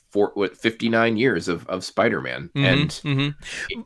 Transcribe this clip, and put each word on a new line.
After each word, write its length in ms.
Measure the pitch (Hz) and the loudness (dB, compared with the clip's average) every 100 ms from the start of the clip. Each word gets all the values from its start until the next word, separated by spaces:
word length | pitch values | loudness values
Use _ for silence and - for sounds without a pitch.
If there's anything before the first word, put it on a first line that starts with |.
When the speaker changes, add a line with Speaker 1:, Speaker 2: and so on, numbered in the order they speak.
| _ | _
Speaker 1:
four, 200 | 104 101 | 0 0
what, 200 | - 98 - | 0 -4 0
fifty-nine 600 | 113 113 117 113 113 107 | -2 0 0 2 2 4
years 320 | 127 92 85 | 2 2 -2
of, 180 | 85 - | -4 -4
of 140 | 92 | -6
Spider-Man. 680 | - - 113 92 65 62 170 | -4 0 2 2 -4 -8 -8
Speaker 2:
Mm-hmm. 100 | - 135 | 0 4
Speaker 1:
And 240 | 135 156 | 4 2
Speaker 2:
Mm-hmm. 920 | - 151 135 143 147 - - - 233 | -4 -4 -2 -2 -6 -12 -12 -10 -10